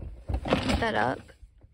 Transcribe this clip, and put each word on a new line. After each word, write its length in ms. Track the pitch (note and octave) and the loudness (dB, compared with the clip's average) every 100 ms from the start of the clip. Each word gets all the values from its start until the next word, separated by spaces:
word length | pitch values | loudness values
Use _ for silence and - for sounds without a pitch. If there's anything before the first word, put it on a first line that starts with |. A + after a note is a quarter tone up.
| - - - - | -14 -12 -6 -4
put 360 | - - - - | 2 2 2 0
that 160 | A#3 G#3+ | 2 2
up, 380 | A#2 - - - - - - | 0 0 -6 -20 -20 -20 -20